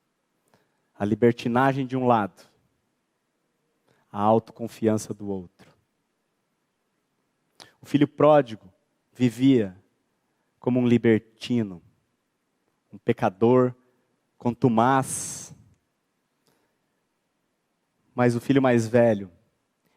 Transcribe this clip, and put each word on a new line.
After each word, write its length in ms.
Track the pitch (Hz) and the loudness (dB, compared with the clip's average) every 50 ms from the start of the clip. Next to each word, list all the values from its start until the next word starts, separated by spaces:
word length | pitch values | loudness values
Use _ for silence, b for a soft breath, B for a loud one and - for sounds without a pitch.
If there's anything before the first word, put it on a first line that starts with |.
| _ _ _ _ _ _ _ _ _ _ _ _ _ _ _ _ _ _ _ | _ _ _ _ _ _ _ _ _ _ _ _ _ _ _ _ _ _ _
A 60 | - 101 | -8 -6
libertinagem 840 | 104 107 104 120 120 117 - - 123 117 123 135 139 131 139 135 | -4 -2 0 0 0 0 -2 -6 -4 -2 0 0 0 -2 -4 -6
de 120 | 123 127 | -8 -6
um 100 | 131 127 | -4 0
lado, 340 | 123 120 110 101 92 - - - _ _ _ _ _ _ _ _ _ _ _ _ _ _ _ _ _ _ _ _ _ _ _ _ _ _ _ _ _ _ _ _ _ | 0 0 0 0 -4 -10 -18 -20 _ _ _ _ _ _ _ _ _ _ _ _ _ _ _ _ _ _ _ _ _ _ _ _ _ _ _ _ _ _ _ _ _
a 120 | - 104 | -6 -2
autoconfiança 920 | 101 107 113 113 - - - - 117 110 - - 110 110 110 110 - - 107 | 0 2 2 0 0 -4 -12 -14 -14 -14 -10 -4 -2 -2 -2 -2 -4 -10 -14
do 140 | 104 107 | -12 -10
outro. 420 | 101 98 95 90 85 _ _ - _ _ _ _ _ _ _ _ _ _ _ _ _ _ _ _ _ _ _ _ _ _ _ _ _ _ _ _ _ _ _ _ _ _ _ _ _ b b b b b b | -10 -10 -10 -12 -16 _ _ -20 _ _ _ _ _ _ _ _ _ _ _ _ _ _ _ _ _ _ _ _ _ _ _ _ _ _ _ _ _ _ _ _ _ _ _ _ _ b b b b b b
O 40 | - | -6
filho 220 | - - 143 147 | -4 -2 0 0
pródigo 640 | 143 - - 143 147 151 147 135 117 110 - - 92 _ _ _ _ _ _ _ _ | -2 -2 0 2 4 4 4 2 0 -8 -16 -18 -20 _ _ _ _ _ _ _ _
vivia 680 | _ - 127 123 107 120 131 135 135 120 104 95 92 98 _ _ _ _ _ _ _ _ _ _ _ _ _ _ _ | _ -4 -2 -2 -2 0 2 2 2 2 0 -2 -8 -18 _ _ _ _ _ _ _ _ _ _ _ _ _ _ _
como 220 | _ - 131 123 127 | _ -6 -4 -2 0
um 80 | 123 | 0
libertino, 920 | 120 120 117 113 117 110 107 - _ _ _ - - 123 120 110 98 90 85 - _ _ _ _ _ _ _ _ _ _ _ _ _ _ _ _ _ _ _ _ _ - | 2 0 2 2 2 2 2 0 _ _ _ -8 -6 -4 -4 -4 -6 -10 -16 -20 _ _ _ _ _ _ _ _ _ _ _ _ _ _ _ _ _ _ _ _ _ -20
um 40 | |
pecador 800 | 101 _ - 117 - 123 107 92 95 113 117 127 127 127 123 123 - _ _ _ _ _ _ _ _ _ _ _ | -8 _ -6 -4 -2 -4 -4 -2 0 2 4 4 4 2 0 -4 -10 _ _ _ _ _ _ _ _ _ _ _
contumaz. 1160 | _ - 120 117 - - 127 113 113 117 127 135 135 131 - - - - - - - - - - - _ _ _ _ _ _ _ _ _ _ _ _ _ _ _ _ _ _ _ _ _ _ _ _ _ _ _ _ _ _ _ _ _ _ _ _ _ _ _ _ _ _ _ _ _ _ _ _ _ _ _ | _ -6 -6 -2 0 0 2 2 2 2 2 2 0 -2 -4 -8 -12 -12 -12 -14 -16 -18 -20 -20 -20 _ _ _ _ _ _ _ _ _ _ _ _ _ _ _ _ _ _ _ _ _ _ _ _ _ _ _ _ _ _ _ _ _ _ _ _ _ _ _ _ _ _ _ _ _ _ _ _ _ _ _
Mas 220 | 127 123 123 120 | 0 0 0 0
o 20 | 120 | 0
filho 220 | - - 131 139 | -2 0 0 2
mais 260 | 131 131 123 117 113 | 2 2 2 0 0
velho 420 | 110 113 123 117 117 107 101 101 90 - _ _ _ _ _ _ _ _ _ _ _ _ | 2 2 4 4 4 2 0 -4 -10 -18 _ _ _ _ _ _ _ _ _ _ _ _